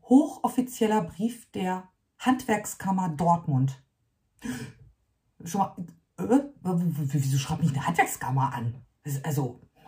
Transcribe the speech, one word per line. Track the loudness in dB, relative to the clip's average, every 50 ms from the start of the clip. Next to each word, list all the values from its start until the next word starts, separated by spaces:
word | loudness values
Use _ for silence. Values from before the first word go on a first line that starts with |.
| 2
hochoffizieller | 6 6 8 6 6 0 -2 -4 -2 0 0 -2 -2 0 0 0 2 2 2 0
Brief | -2 -4 -4 -4 -4 -4 -6 -16 _ -6
der | -4 -2 -2 -2 -4 -6 -12 _ _ _ _ _ -4
Handwerkskammer | 2 2 2 2 2 0 0 0 -2 -4 -10 -6 -2 -2 0 0 0 -2
Dortmund. | -2 0 4 4 4 4 2 2 2 2 2 2 0 -4 _ _ _ _ _ _ _ _ _ _ _ _ -10 -10 -8 -8 -10 -12 -14 -18 -20 -20 _ _ _ _ _ _ _ _ _ -16 -10
Schon | -4 0 0
mal, | 0 -2 -2 -10 -12 -12 -14 _ _ _ _ -6
äh, | 0
w-, | 2 4 4 2 0 -10 -10 -4
w-, | -2 -2 0 0 -2 -2 -2 -4 -2 -2
w-, | -2 0
wieso | 0 0 -2
schreibt | -2 -4 -4 0 0
mich | 0 0
eine | 0 -2
Handwerkskammer | -2 0 0 0 0 -2 -6 -6 -2 -2 0 0 0 -2
an? | -4 -6 -6 -8 -8 -14 _ _ _ -10
Das | -8 -8
ist, | -6 -4
also, | -4 -2 -2 -2 -4 -6 -12 -20 -20 _ _ -20